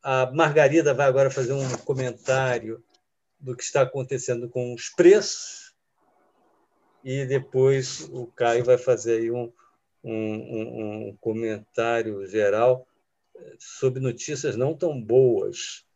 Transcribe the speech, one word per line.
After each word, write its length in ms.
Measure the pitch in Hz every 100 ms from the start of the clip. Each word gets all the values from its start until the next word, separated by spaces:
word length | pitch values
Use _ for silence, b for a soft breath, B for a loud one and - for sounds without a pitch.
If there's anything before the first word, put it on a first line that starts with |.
a 280 | 139 131 127
Margarida 600 | 143 156 147 143 160 147
vai 120 | 127 139
agora 240 | 131 135
fazer 220 | 135 123
um 240 | 139 135 127
comentário 1040 | - 131 127 117 - 131 131 120 110 113 _ _ _ _ _ _
do 180 | 135 123
que 80 |
está 180 | - 143
acontecendo 640 | 131 139 127 131 - 120 120
com 260 | 127 123
os 140 | 117 -
preços 880 | - 175 208 - - - - - _ _ _ _ _ _ _ _ _ _ _ _ _
e 240 | 135 131 131
depois 840 | 135 135 131 131 135 127 - -
o 140 | 131 117
Caio 380 | - 117 117
vai 140 | 123 123
fazer 400 | - 113 110 113
aí 120 | 117
um, 220 | 120 120 b b b _ _
um, 80 | 120
um, 960 | 110 110 107 123 113 117 120 107 107 110
um 80 | -
comentário 1040 | 113 110 113 107 107 - 113 117 110 101 95
geral 580 | 107 101 104 123 127 - _ _ _ _ - - -
sobre 400 | - - 131 127
notícias 540 | 131 117 - 143 147
não 180 | 110 131
tão 280 | 165 175 139
boas 840 | 107 123 127 107 101 - - - _